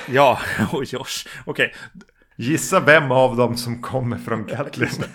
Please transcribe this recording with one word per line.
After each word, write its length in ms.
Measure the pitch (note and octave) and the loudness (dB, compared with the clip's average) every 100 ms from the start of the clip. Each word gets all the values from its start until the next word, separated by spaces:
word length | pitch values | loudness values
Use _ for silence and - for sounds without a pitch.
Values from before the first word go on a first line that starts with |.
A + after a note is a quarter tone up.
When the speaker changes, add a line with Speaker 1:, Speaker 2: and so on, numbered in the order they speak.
| - | 0
Speaker 1:
ja, 300 | C3 C3+ G#2 - - | 4 6 4 -2 -2
<laughs> 160 | G3 | -2
och 120 | D3 B2+ | -2 -6
Josh. 340 | B2+ - - - C3 C3+ | -8 -8 -10 -10 -14 -6
Okej. 280 | D3 - - - - - _ _ - | -2 -2 -2 -18 -20 -20 _ _ -6
Speaker 2:
Gissa 440 | A#2 D3+ - F#3 | -2 0 2 2
vem 320 | C3+ D#3 C#3 | 6 6 6
av 240 | C3 B2+ A#2 | 4 4 2
dem 200 | A#2+ A#2+ | 0 0
som 240 | A#2+ A#2 | -6 -8
kommer 360 | - C3 B2 - | -6 -4 -4 -6
från 280 | A2 A2+ G#2 | -6 -6 -6
Gatlin. 420 | A#2 C#3+ B2+ A#2 - - | -8 -8 -4 -4 -4 -8